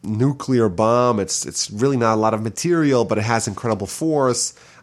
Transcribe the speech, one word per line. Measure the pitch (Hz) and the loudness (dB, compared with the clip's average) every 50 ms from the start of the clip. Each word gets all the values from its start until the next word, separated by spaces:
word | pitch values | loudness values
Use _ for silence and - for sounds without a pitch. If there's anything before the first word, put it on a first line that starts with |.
nuclear | - 95 110 107 123 143 143 135 - - 131 123 113 104 | -6 -6 -2 0 0 0 0 -2 -2 0 2 4 4 2
bomb. | 87 85 110 110 117 123 123 123 117 104 | 2 2 2 4 4 4 4 2 2 0
It's, | 95 92 - - - | -2 -4 -4 -6 -6
it's | - - - - - | -8 -6 -8 -8 -6
really | - 104 123 139 139 | -4 -2 0 0 2
not | 127 117 113 110 | 2 2 2 2
a | 110 | 2
lot | 110 110 | 2 0
of | 110 107 | 0 0
material, | 110 113 107 - - 175 175 165 156 143 135 120 117 | -4 -6 -8 -4 -2 0 0 2 2 2 2 2 2
but | - 110 104 | 2 0 -2
it | 104 | 0
has | 110 117 113 - - | 0 0 0 0 -2
incredible | 98 - - 120 110 98 101 | -8 -6 -4 -4 -2 -2 -4
force. | 95 - - 160 160 156 147 135 127 120 120 - - - - - - - - | -8 -8 -4 -4 -2 0 2 2 0 0 0 -4 -6 -8 -14 -20 -20 -20 -20